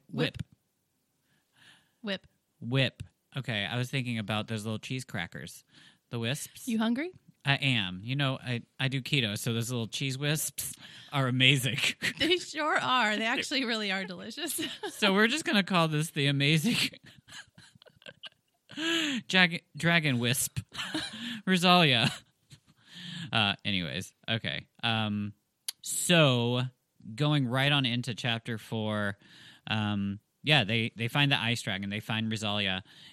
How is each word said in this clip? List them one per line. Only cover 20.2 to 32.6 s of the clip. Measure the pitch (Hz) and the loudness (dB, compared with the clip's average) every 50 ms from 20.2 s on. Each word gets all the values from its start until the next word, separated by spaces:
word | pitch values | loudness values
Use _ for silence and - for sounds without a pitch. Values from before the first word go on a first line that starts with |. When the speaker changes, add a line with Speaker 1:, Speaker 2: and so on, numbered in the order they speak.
| 120 117 123 - - - - - - - - - - - - 311 | 2 2 0 0 -2 -4 -6 -10 -12 -10 -10 -10 -8 -6 -6 -6
Speaker 2:
<laughs> | - - 226 220 233 240 240 214 - | -6 -6 -10 -10 -8 -8 -10 -6 0
Rosalia. | 190 185 175 175 185 180 180 165 143 127 113 117 - - - - _ _ _ _ _ - _ _ _ _ _ _ - - - - - - - - 107 | 2 2 4 6 8 8 8 8 6 6 6 4 2 0 -4 -12 _ _ _ _ _ -20 _ _ _ _ _ _ -20 -18 -16 -14 -12 -12 -12 -8 -2
Uh, | - 117 104 101 - - - | 0 2 2 2 0 -2 -4
anyways, | 107 101 92 85 73 65 90 92 - - _ _ - | -4 -2 -2 -4 -4 -6 -8 -8 -10 -14 _ _ -4
okay. | 113 113 - 85 71 76 - _ _ - | -4 -4 -4 -6 -8 -8 -10 _ _ -6
Um, | - 117 113 110 110 107 104 104 104 104 107 _ _ _ _ _ _ - - _ | -4 -2 -2 0 0 -2 -2 -4 -4 -6 -8 _ _ _ _ _ _ -14 -14 _
so | - - - - - - 180 165 151 135 127 120 120 120 123 123 127 127 - _ _ _ _ _ - 98 110 | -10 -8 -6 -4 2 6 8 8 8 8 6 4 2 2 0 0 -2 -4 -8 _ _ _ _ _ -16 -14 -4
going | 107 151 147 151 147 131 117 | 0 2 2 4 2 2 2
right | 123 131 135 143 | 0 2 2 2
on | 147 143 131 | 2 2 2
into | 117 117 123 120 127 107 | 0 -2 -2 -4 -4 -6
chapter | - - 120 117 113 - - 117 107 | -4 -2 -2 -2 -2 -4 -6 -8 -8
four, | - - 117 113 107 107 107 104 104 101 95 - - - - - - - - _ _ | -6 -6 -4 -2 -2 -2 -2 0 -2 -2 -4 -6 -14 -20 -20 -20 -20 -20 -20 _ _
um, | - 107 107 107 104 104 101 101 101 98 101 - _ _ _ | -4 -2 -2 0 0 -2 -2 -2 -4 -4 -6 -10 _ _ _
yeah, | - - 151 139 104 | 0 2 4 4 4
they, | 92 117 113 110 120 - | 2 0 0 0 -2 -4
they | 101 117 117 | -6 -6 -2
find | - 147 143 139 | 2 2 2 2
the | 139 - | 2 0
ice | 107 117 120 - | 0 -2 -2 -2
dragon. | - 113 95 98 101 98 | -4 -4 -4 -4 -4 -6
They | 101 107 | -6 -6
find | - - 117 110 110 110 | -6 -4 -4 -2 -2 -4
Rosalia, | 110 104 110 104 104 104 | -4 -4 -4 -4 -2 -2